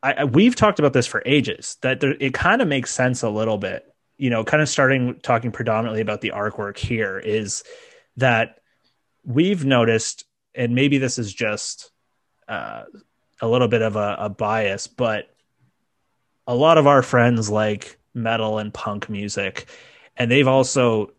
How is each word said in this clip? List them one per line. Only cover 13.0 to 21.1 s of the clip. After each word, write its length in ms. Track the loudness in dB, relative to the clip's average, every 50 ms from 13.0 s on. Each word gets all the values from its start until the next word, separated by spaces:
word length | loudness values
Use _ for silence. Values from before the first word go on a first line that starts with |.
| _ _ _ _ _ _ _ _
a 60 | -2 0
little 220 | 2 2 2 2
bit 120 | 2 2
of 140 | 0 0 0
a, 220 | -2 -2 -2 -4 -4
a 100 | -6 -8
bias, 580 | -6 -4 -4 -2 0 0 0 -2 -4 -4 -10 -14
but 460 | _ -4 -4 -2 -2 -4 -8 _ _ _ _ _ _ _ _ _ _ _ _ _ _ _ _ _ _ _ _ _ _ _ _ -4
a 80 | 0
lot 220 | 2 4 6 6 8
of 80 | 8
our 160 | 8 6 6
friends 480 | 4 4 4 4 4 4 4 2 -2 -2
like 480 | 0 0 0 0 -2 -4 -8 -16 -20 _ _ _ _ -6
metal 420 | -4 -2 -2 -2 -2 -2 -4 -4
and 140 | -6 -8 -10
punk 360 | -10 -8 -8 -8 -8 -8 -10
music, 580 | -8 -8 -8 -6 -6 -6 -6 -6 -6 -10 -16 -16 -20 -20 -20 -20 -20 -20 _ _ _
and 160 | -4 0 2
they've 160 | 4 4 4 6
also 640 | 4 4 2 2 2 2 2 2 2 0 -2 -4